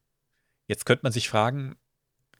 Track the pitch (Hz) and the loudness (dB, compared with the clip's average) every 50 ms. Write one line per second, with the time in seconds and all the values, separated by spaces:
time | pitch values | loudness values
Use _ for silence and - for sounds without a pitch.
0 | _ _ _ _ _ _ _ _ _ _ _ _ _ - 127 - - - 120 - | _ _ _ _ _ _ _ _ _ _ _ _ _ -6 -6 -4 2 2 2 2
1 | - 131 110 117 - - - 107 107 120 135 143 135 131 - _ _ _ _ _ | 2 -2 0 0 -2 0 0 2 2 2 0 -4 -8 -8 -12 _ _ _ _ _
2 | _ _ _ _ _ _ _ | _ _ _ _ _ _ _